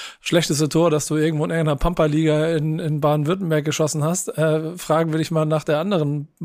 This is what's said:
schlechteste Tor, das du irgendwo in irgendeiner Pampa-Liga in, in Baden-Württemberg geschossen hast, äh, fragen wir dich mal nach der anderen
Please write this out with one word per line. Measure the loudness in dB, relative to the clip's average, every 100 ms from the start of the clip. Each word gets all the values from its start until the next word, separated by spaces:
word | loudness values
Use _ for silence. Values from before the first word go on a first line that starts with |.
| -14 -10
schlechteste | 0 0 2 0 2
Tor, | 2 2
das | 2 0
du | 0
irgendwo | 0 0
in | -2
irgendeiner | 0 0 2
Pampa-Liga | 0 2 2 2 2 2 2 0
in, | -2 -2
in | -2 0
Baden-Württemberg | 2 2 0 -2 0 0 0
geschossen | 0 -2 0
hast, | -2 -2 -4
äh, | -2 0 0 -2 -8
fragen | 0 0 2
wir | -2
dich | -2
mal | 0
nach | 0 0
der | 0 0
anderen | 0 0 0 -2 -6 -12